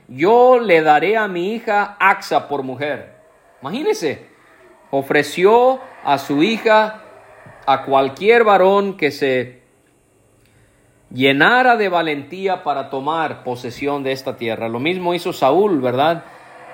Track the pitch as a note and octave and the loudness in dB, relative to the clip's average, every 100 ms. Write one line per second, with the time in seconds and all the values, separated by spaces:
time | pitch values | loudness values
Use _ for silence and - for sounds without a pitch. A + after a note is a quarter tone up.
0 | _ B2 E3+ A#3+ B3 B3+ A3+ E3 D#3 D3+ | _ -4 2 4 6 4 4 2 4 2
1 | E3+ A3 G#3 F3 F3+ A3+ A#3 G#3 G3 - | 2 0 -2 -4 -6 -6 -4 -2 -2 0
2 | F#3+ G3 - D3+ - C#3+ C3 B2 D3 B2+ | 0 0 -2 -4 -2 -8 -8 -8 -8 -8
3 | - - _ _ _ _ C3 A3 G4+ - | -12 -20 _ _ _ _ -10 -6 -4 -2
4 | D#3 A#2 - _ _ _ - _ _ C#3 | -4 -6 -12 _ _ _ -20 _ _ -6
5 | C3+ D3+ F#3+ - F#3 A#3 B3+ C4 - - | 0 -2 -2 2 4 4 4 0 -6 -10
6 | - C#3 - C#3+ F3+ A3 A3+ G#3+ G#3+ - | -2 -2 -2 0 0 0 2 2 2 -4
7 | - - - - - - - C3+ - C3+ | -20 -20 -20 -20 -20 -10 -2 -2 2 0
8 | C3+ C3 G3 A#3 A3 F#3+ F#3 G3 G3+ - | 0 -2 2 4 4 4 4 4 0 -2
9 | C#3+ C#3 C#3 B2+ B2 - _ _ _ _ | -4 -2 -2 -2 -4 -12 _ _ _ _
10 | _ _ _ _ _ _ _ _ _ _ | _ _ _ _ _ _ _ _ _ _
11 | _ B2 C3+ C#3 E3+ B3 B3+ A#3 G3+ E3+ | _ -2 0 4 4 4 4 2 2 -2
12 | D#3+ C#3+ C3+ F#3 F#3+ F3+ D#3 C#3 C3 C3+ | -2 -4 -8 -8 -6 -4 -4 -6 -6 -6
13 | C#3 E3 D3+ - B2+ A#2+ B2 A2+ C#3 C#3+ | -4 -4 -4 -6 -10 -10 -10 -8 -6 -4
14 | C3+ C3+ C3+ G#2+ A#2 G#2+ A2+ A#2 D3 F#3 | -4 -6 -8 -8 -6 -6 -6 -6 -4 -4
15 | F3 F3 F3+ E3 C3 D#3+ G#3 D#3 B2+ B2 | -4 -4 -6 -2 2 2 2 0 0 0
16 | D3+ E3 - - - - - | 0 -2 -8 -20 -20 -20 -20